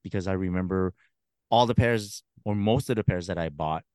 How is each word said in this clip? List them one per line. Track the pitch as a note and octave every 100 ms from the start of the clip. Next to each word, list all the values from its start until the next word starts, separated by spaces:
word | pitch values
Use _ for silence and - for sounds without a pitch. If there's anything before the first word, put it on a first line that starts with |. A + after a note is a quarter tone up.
because | - G2+ F#2
I |
remember | F#2+ F#2 F2+ F2+ F#2+ F#2 - _ _ _ _ -
all | A2+ A#2+
the |
pairs | A#2 A#2+ A2+ G2+ - _ _
or | G#2+
most | G#2 G#2 B2+ -
of | A2
the |
pairs | - F2+ F2
that | E2+
I | D#2+
bought | D2 D#2 D#2+ _